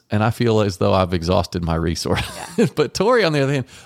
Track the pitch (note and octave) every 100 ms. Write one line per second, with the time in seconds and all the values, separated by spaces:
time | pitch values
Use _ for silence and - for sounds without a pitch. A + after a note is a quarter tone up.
0 | - G#2+ A2 - A#2 A2 G2+ F#2 G2+ F#2+
1 | F#2 F2+ E2 F#2+ G2 F2+ E2 E2 E2 E2
2 | - G2 - - - - G3 - C3+ -
3 | F#3+ B3 F3 D3 C3+ C#3+ B2 -